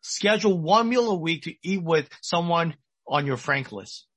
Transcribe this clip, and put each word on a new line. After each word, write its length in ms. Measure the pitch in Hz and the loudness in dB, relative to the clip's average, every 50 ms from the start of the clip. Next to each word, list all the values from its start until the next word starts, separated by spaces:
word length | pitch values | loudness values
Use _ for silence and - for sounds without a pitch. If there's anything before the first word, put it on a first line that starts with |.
Schedule 560 | - - - - - 202 214 208 208 214 190 175 | -10 -10 -8 -2 0 2 2 4 4 2 2 2
one 300 | 160 156 196 220 233 226 | 2 4 4 4 4 4
meal 240 | 240 254 240 233 | 2 2 2 2
a 40 | 202 | 0
week 280 | 180 160 165 165 151 - | -2 0 -2 -4 -4 -6
to 100 | 170 156 _ | -12 -14 _
eat 220 | - 170 196 196 170 | -4 -2 -2 -2 0
with 260 | 160 165 156 143 - - - | 2 2 2 2 -2 -14 -16
someone 540 | - - - 170 170 170 170 170 165 165 156 _ _ _ _ _ _ - | -8 -4 -2 -2 0 0 0 0 0 0 -4 _ _ _ _ _ _ -2
on 180 | - 147 143 | -2 -2 0
your 120 | 139 135 117 | 0 -4 -4
frank 340 | - - 139 139 131 - | -2 -2 -2 -2 -2 -8
list. 360 | 110 101 92 - - - _ _ _ | -12 -14 -14 -14 -18 -18 _ _ _